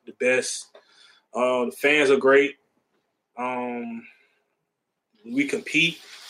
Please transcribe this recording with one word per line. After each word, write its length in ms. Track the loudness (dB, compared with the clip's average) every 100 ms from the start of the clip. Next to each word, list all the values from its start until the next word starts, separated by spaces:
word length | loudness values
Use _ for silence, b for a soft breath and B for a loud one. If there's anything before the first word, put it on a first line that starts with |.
| -16
the 60 |
best. 560 | -4 0 0 -2 -8 -14 b b b b b _
Uh, 300 | -2 0 0 -2
the 60 |
fans 380 | 0 2 4 4
are 60 | 4
great. 400 | 6 6 4 -2 _ _ _ _ _ _ _ -10
Um, 680 | -6 -6 -6 -8 -8 -12 -16 b b b b _ _ _ _ _ _ _ -8
we 200 | -4 -4
compete. 520 | -6 -4 0 0 -2 B B